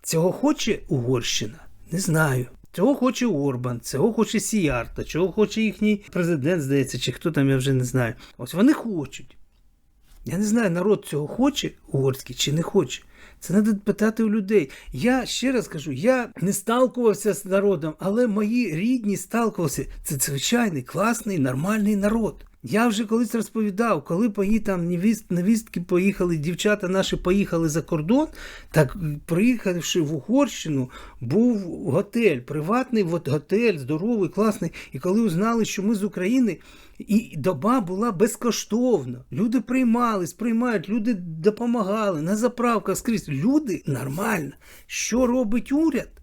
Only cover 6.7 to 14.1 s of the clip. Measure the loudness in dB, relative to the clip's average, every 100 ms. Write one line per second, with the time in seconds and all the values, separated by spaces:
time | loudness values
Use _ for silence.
6.7 | 0 0 -4 -6 -4 -2 2 2 2 2
7.7 | 0 0 0 -2 -4 -18 -14 -8 2 4
8.7 | 4 -2 -6 -6 -12 -18 -20 -20 _ _
9.7 | _ _ _ _ -14 -6 -2 2 2 2
10.7 | 2 2 0 0 -6 -4 0 0 0 -8
11.7 | -10 -4 0 0 -2 -10 -4 -2 0 2
12.7 | 0 0 -6 -14 -20 -20 -18 0 2 2
13.7 | 0 -2 0 0